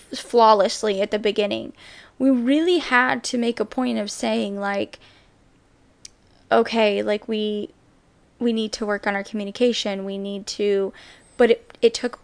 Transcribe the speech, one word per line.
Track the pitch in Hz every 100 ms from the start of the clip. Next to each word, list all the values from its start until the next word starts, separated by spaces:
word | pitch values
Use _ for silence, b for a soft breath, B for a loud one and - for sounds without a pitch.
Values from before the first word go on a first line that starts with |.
| - 262
flawlessly | - 240 220 214 190 - 214 196
at | 208
the | 214
beginning. | 214 202 202 220 - - B B B B
We | 262
really | 254 240 285 339 349
had | - 247 254 247 -
to | 247
make | 233 233
a | 214
point | - 254 226
of | 208
saying, | - 233 220 214 202
like, | 202 202 214 - b b b b _ _ _ _ _ _ - _ _ _ -
okay, | 226 226 226 214 202
like, | 208 208 -
we, | 220 214 208 208 _ _ _ _ _ _ -
we | 240
need | 226 214
to | - 208
work | 202 208
on | 196
our |
communication. | 196 214 202 202 247 226 214 196 196
We | 196
need | 196 202 -
to, | - 208 196 196 - B B B -
but | 233
it, | 226 - -
it | 233
took | 233 247 -